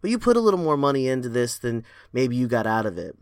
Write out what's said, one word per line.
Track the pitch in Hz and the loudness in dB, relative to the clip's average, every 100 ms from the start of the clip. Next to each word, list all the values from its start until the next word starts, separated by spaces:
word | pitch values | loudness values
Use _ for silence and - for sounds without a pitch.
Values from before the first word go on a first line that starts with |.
But | 196 | -2
you | 233 | 0
put | 240 240 | 2 4
a | |
little | 220 185 | 4 2
more | 160 147 | 0 2
money | 139 139 131 | 2 2 0
into | 131 123 | -2 -2
this | 117 120 - | -2 -2 -2
than | 123 117 110 - - | -4 -6 -8 -20 -8
maybe | 123 131 | -2 0
you | 120 123 | 0 0
got | 117 110 | 0 2
out | 110 107 | 0 -2
of | 87 | -6
it. | 87 - | -12 -14